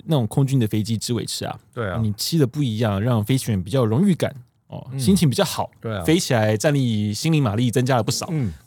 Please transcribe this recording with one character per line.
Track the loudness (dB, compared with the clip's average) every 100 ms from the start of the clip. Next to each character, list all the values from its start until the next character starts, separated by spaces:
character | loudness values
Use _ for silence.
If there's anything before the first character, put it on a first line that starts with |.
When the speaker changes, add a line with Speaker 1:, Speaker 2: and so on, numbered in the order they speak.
| -2
Speaker 1:
那 | -2
种 | 0
空 | 0 2
军 | 2
的 | 2
飞 | 0
机 | -2 -4
支 | -2
尾 | -4 -4
翅 | -8 -8
啊， | -10 _
Speaker 2:
对 | -10 -6
啊。 | -2
Speaker 1:
你 | -2
漆 | -2 -2 2
的 | 2
不 | 0
一 | -2 0
样， | 0 0
让 | 0 0
飞 | 0 0
行 | 0
员 | -2
比 | 0
较 | 0
有 | 2
荣 | 2 2
誉 |
感， | 2 -2 -6 -20 _ -16
哦， | -14 -10
Speaker 2:
嗯。 | -4
Speaker 1:
心 | 2 4
情 | 4
比 | 2
较 | 0
好， | -2 -8 _
Speaker 2:
对 | -6 -2
啊。 |
Speaker 1:
飞 | 2 2
起 | 2 2
来 | 4 2
战 | 2
力、 | 2 2 0 0
心 | -2 0
理 | 2
马 | 2 0
力 | 0
增 | 2
加 | 2 2
了 |
不 | 0
少。 | -4 -4
Speaker 2:
嗯。 | -4 -4 -6